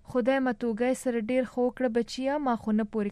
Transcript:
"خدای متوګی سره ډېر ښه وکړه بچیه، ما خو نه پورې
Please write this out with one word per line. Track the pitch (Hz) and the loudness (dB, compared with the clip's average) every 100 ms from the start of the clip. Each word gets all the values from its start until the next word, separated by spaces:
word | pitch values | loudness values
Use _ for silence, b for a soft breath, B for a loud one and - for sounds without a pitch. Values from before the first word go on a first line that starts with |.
"خدای | - 254 240 269 | -4 0 2 2
متوګی | 254 240 240 214 240 | 2 -2 -2 0 0
سره | 262 262 233 | 0 -2 -2
ډېر | 214 254 | 0 0
ښه | 254 - | 0 0
وکړه | 247 240 254 | -2 0 0
بچیه، | 233 233 - 262 294 | 0 -2 -2 -2 0
ما | 277 226 | 0 0
خو | 220 | 0
نه | 214 | 0
پورې | 214 220 202 | 0 -2 -4